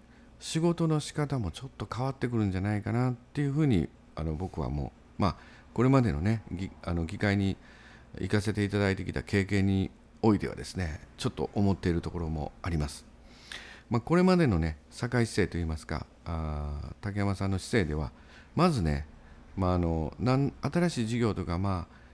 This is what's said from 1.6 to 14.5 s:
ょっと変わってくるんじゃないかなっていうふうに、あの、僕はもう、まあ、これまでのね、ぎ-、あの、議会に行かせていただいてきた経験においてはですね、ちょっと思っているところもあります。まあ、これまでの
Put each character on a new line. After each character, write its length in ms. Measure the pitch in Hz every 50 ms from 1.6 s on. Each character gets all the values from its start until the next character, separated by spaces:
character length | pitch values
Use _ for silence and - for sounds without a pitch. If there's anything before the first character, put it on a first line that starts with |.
| 131
ょ 40 | 135
っ 20 | - -
と 100 | 113 -
変 140 | - 113 131
わ 60 | 135
っ 40 | 135
て 120 | - - 127
く 100 | 120 113
る 80 | 107
ん 60 | 101
じ 60 | 92 92
ゃ 40 |
な 140 | 95 101 107
い 60 | 104
か 100 | 101 104
な 200 | 110 120 123 127
っ 20 | 123
て 280 | 120 - - - -
い 60 | 147 139
う 40 |
ふ 100 | 135 151
う 60 | 160 143
に、 220 | 120 87 73 - - - - - -
あ 80 | - 80
の、 120 | 80 78
僕 260 | 76 92 90 - -
は 80 | 76 64
も 240 | 69 73 69 - - - - - - -
う、 40 |
ま 60 | 104 92
あ、 60 | - - - - - - - - -
こ 100 | - 117
れ 60 | 127
ま 120 | 135 135
で 100 | 123 110
の 100 | 73 71
ね、 220 | 82 104 113 110 - -
ぎ-、 200 | - 87 95 - - - -
あ 100 | - 85
の、 120 | 85 85
議 120 | 82 95 98
会 200 | - 104 98 101
に 200 | 98 98 92 - - - - - - - - - - - - -
行 120 | - 95
か 100 | 104 107
せ 120 | 98 110 98
て 100 | 104 104
い 60 | 98
た 100 | 98 104
だ 100 | 101 98
い 60 | 95
て 80 | - 95
き 80 | 87
た 120 | - - -
経 200 | - - 101 95
験 200 | 95 104 101 95
に 260 | 98 98 95 95 - - - - - - -
お 120 | - 113 104
い 60 | 90
て 80 | 71 64
は 80 | -
で 80 | - -
す 120 | - -
ね、 260 | - 90 80 73 - - - - -
ち 100 | - -
ょ 20 |
っ 40 | -
と 160 | - 71 - -
思 200 | - 101 98 98
っ 20 |
て 140 | - - 90
い 40 | 85
る 80 | 85
と 100 | - 80
こ 80 | - 87
ろ 100 | 85 80
も 240 | 80 78 76 - - -
あ 80 | - 90
り 80 | 85 78
ま 100 | 76 71
す。 180 | - - - - - - - - - - - - - - - - - - - -
ま 80 | - 120
あ、 40 |
こ 140 | - - 156
れ 80 | 175 180
ま 140 | 185 185 180
で 100 | 170
の 120 | 135